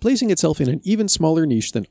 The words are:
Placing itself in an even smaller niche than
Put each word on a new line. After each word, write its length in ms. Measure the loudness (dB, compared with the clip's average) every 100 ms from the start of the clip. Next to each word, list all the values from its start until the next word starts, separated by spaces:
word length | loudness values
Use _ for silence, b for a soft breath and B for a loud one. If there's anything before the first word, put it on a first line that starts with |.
Placing 280 | -2 0 0
itself 300 | 0 0 0
in 80 | -2
an 140 | -2
even 240 | -2 -2 0
smaller 380 | 0 2 2 2
niche 260 | 0 -2
than 140 | -6 -4